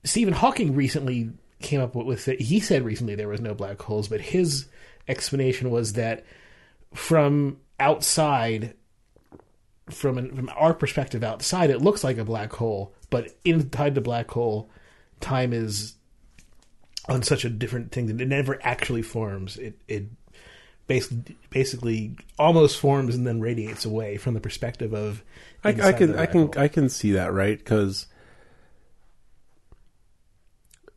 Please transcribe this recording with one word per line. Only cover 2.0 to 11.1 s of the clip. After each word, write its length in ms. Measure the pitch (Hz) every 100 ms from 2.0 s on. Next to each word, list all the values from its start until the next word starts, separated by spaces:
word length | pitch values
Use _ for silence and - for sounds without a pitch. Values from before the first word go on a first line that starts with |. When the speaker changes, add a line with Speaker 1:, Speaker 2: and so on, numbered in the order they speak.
| 117
Speaker 1:
with 220 | 123 -
it. 120 | -
He 180 | 113 202
said 240 | 202 156
recently 300 | 120 104 117
there 140 | 104 104
was 120 | 104
no 140 | 117
black 260 | 98 98 98
holes, 260 | - 107 101
but 120 | 107
his 460 | - 180 170 139 - - - - -
explanation 640 | 131 - 139 131 127 127
was 220 | 117 113
that 320 | 107 113 113 - - - - _ _ -
from 680 | - - 160 147 147 143 139 _ -
outside, 960 | 135 151 - - 156 135 113 110 117 - _ _ _ _ _ - _ _ _ _ -
from 280 | 117 139 123
an, 160 | 127
from 160 | 131 127 -
our 180 | 160
perspective 480 | 165 143 - -